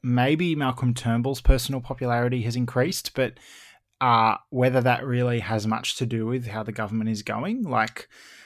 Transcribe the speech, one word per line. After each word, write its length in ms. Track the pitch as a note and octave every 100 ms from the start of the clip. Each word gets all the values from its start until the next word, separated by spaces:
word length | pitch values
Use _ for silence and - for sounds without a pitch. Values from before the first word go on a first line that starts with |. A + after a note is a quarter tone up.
maybe 500 | B2 B2 B2+ D#3 F3
Malcolm 400 | D3+ E3 B2+ B2+
Turnbull's 460 | A#2+ A#2+ A#2 B2 C3+
personal 400 | - C3 - C3+
popularity 640 | B2 C3 B2 A#2+ B2 B2
has 120 | A2+
increased, 560 | A#2+ A#2+ B2 D3 - -
but, 280 | - B2 - - - - - _ -
uh, 360 | B2+ A#2 A2+ G#2 -
whether 300 | B2+ B2+ B2+
that 220 | B2 A#2+
really 360 | C#3 B2 B2 A#2
has 260 | G2+ A2+ G#2+
much 300 | A2+ - -
to 100 | A#2+
do 200 | A2+ A2
with 200 | B2+ A#2+
how 160 | G#2+
the 80 | A2
government 400 | A2 G#2 A2+ A2
is 120 | G#2+
going. 420 | - A2 D#3+ B3
Like, 440 | G3 A2+ A2 - - - - -